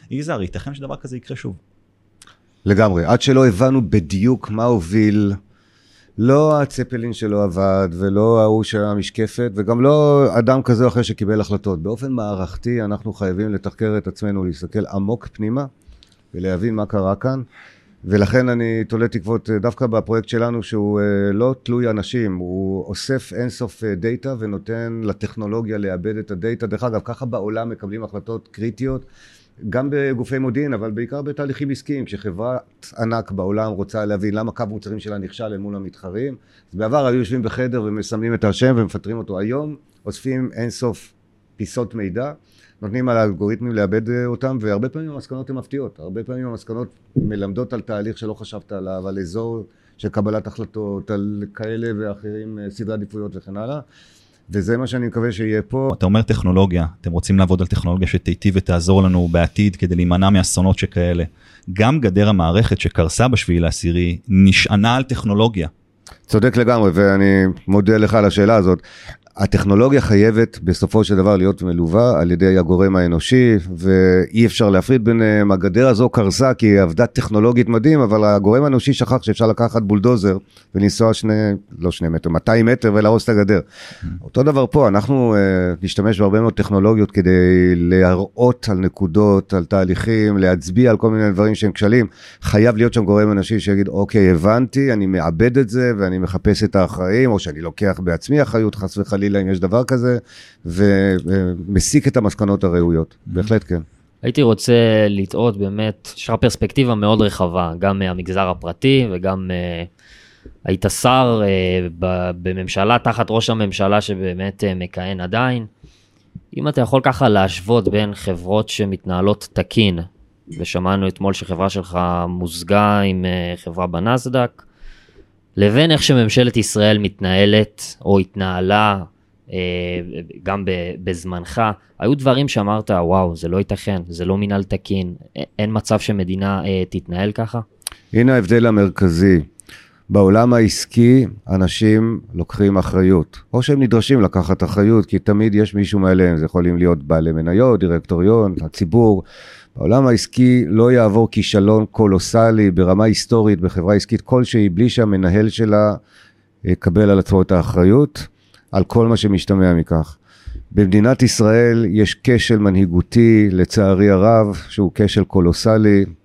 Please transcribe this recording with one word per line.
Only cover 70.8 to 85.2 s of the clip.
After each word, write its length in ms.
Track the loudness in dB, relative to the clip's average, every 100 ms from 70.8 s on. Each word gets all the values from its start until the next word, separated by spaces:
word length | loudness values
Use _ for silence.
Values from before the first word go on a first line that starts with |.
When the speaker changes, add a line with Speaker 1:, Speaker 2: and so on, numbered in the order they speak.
| 0 2
Speaker 2:
של 120 | 2 2
דבר 220 | 4 2
להיות 240 | 2 0
מלווה 600 | -2 -2 0 2 2 2
על 100 | 0
ידי 260 | 2 2 2
הגורם 380 | 2 2 2 2
האנושי, 600 | 2 0 2 2 4 2 -2 -4
ואי 720 | 2 4 4 4 2 2 2
אפשר 240 | 2 2
להפריד 360 | 2 2 2 2
ביניהם. 460 | 2 2 2 2
הגדר 360 | 0 0 2 2
הזו 220 | 4 2
קרסה 440 | 2 0 2 0
כי 120 | 2 4
היא 160 | 4
עבדה 240 | 4 2 -2
טכנולוגית 640 | -2 -2 2 2 2 2
מדהים, 300 | 2 4 4
אבל 240 | 2 2
הגורם 400 | 4 4 4 2
האנושי 300 | 2 0 0
שכח 300 | -2 0 -2
שאפשר 240 | -2 0 0
לקחת 340 | 0 -2 -2
בולדוזר 560 | 0 2 2 2 0 -2 -6 _ _ 0
ולנסוע 380 | 0 2 0
שני, 200 | 0 -2 0 -2 -4 -8 -6
לא 120 | -6
שני 180 | -4 -4
מטר, 200 | -4 -2
מאתיים 360 | -2 0 2 2
מטר 260 | 2 2
ולהרוס 300 | 2 4 2
את 60 | 2
הגדר. 300 | 2 2 0
Speaker 1:
Mm. 460 | -2 -14 -20 -14 -12 -12
Speaker 2:
אותו 200 | -4 0
דבר 220 | 2 2 2
פה, 160 | 4 4
אנחנו, 480 | 2 2 2